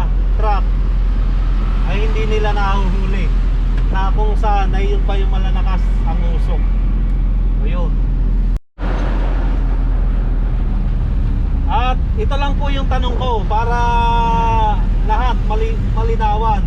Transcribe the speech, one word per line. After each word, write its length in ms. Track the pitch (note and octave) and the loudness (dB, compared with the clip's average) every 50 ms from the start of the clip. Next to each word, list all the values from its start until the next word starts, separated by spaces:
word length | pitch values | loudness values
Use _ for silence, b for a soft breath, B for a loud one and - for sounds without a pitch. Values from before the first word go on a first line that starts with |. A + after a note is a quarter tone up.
| - - - - - - - | 0 0 0 0 0 0 0
truck 300 | - G#3+ G#3+ G#3+ G3+ G3 - - - - - - - - - - - - - - - - - - - - - - - - | 2 2 2 2 2 2 0 0 0 0 0 0 2 0 2 0 0 0 0 0 0 0 0 0 0 0 0 0 0 0
ay 220 | - - G#3+ - A4 | 0 0 0 0 0
hindi 140 | A4 A4 - | 0 0 0
nila 260 | G#3+ G#3+ G#3+ G#3 G#3 | 0 0 0 0 0
nahuhuli 800 | G#3+ G#3 G3 G3 G#3+ G#3 F#3+ F#3 F#3 G3 F#3+ - G3 F#3+ F#3 - - - - - - - - - - - - - F#3 | 0 0 0 0 0 0 2 0 0 0 0 0 0 0 0 0 0 0 0 0 0 0 0 0 0 0 0 0 0
na 180 | F#3+ F#3+ F#3+ | 0 0 0
kung 220 | F#3+ G#3 G#3+ G#3+ G#3+ | 0 2 2 0 0
saan 380 | - A3 G#3+ G#3 G3+ F#3+ F#3+ F#3 | 0 0 2 2 2 2 0 0
ay 180 | F#3+ G3 G#3 | 0 0 0
yun 120 | G#3+ - - | 0 0 0
pa 100 | G3+ G3 | 0 0
yung 160 | G3 - - | 0 0 0
malalakas 480 | - - - - - - - - - - - - - - - F3 | 0 0 0 0 0 0 0 0 0 0 0 0 0 0 0 0
ang 100 | E3+ F3 E3+ E3+ E3+ | 0 0 0 0 0
usok. 260 | - - - - D3 - - - - - - - - - - - - - - - - - - - - G3+ | 0 0 0 0 0 0 0 0 0 0 0 0 0 0 0 0 0 0 0 0 0 0 0 0 0 0
Ayun. 300 | G3 - F3+ F3 - D3 D3 - - - - C#3+ - - - - - - - - _ _ - - - - - - - - - - - - - - - - - - - - - - - - - - - - - - - - - - - - - - - - - - - - - - - - - - - - - - - - - - - - | 0 0 0 0 0 0 0 0 0 0 0 0 0 0 0 0 0 -2 -2 -4 _ _ -6 -4 -4 -2 -2 -2 -2 -2 0 0 0 0 0 0 0 0 0 0 0 0 0 0 0 0 0 0 0 0 0 0 0 0 0 0 0 0 -2 -2 -2 -2 -2 0 0 -2 -2 -2 -2 0 0 0 0 0 -2 -2 -2 -2 -2 0 0 0
At 240 | A#3+ B3 B3+ B3 - - - - A3+ | 0 0 0 0 0 -2 -2 -2 -2
ito 140 | G#3+ - C#4 | -2 -2 -2
lang 160 | C#4 C#4+ C#4 C4+ - | -2 -2 -2 -2 -2
po 80 | - C#4+ | -2 -2
yung 160 | - - - | -2 -2 -2
tanong 320 | - C4 C4 C4+ C4 - | -2 -2 0 -2 -2 -2
ko 240 | - - B3 A#3+ - - - | -2 -2 -2 -2 -2 -2 -2
para 280 | - G#3+ A#3 A#3 A#3 - - - C#3+ - - A3+ A3+ A3+ - A#3 A#3 A#3 A3+ A3+ A3+ - - G#3+ G#3+ G#3+ - - - - - A3 | -2 0 0 0 0 0 0 0 2 2 2 2 2 2 0 0 0 0 0 2 2 2 2 2 0 0 0 0 0 0 0 0
lahat 280 | A3 - B3+ B3 A3 G3 - G#3 | 0 0 0 0 0 0 0 0
mali-, 280 | G#3+ G#3+ A3 A3 - - - - - | 0 0 0 -2 -2 -2 -2 -2 0
malinawan. 640 | - - - - - - - - - A3 C#3+ - F#3 F3 | 0 0 0 0 0 0 0 0 0 0 0 0 0 0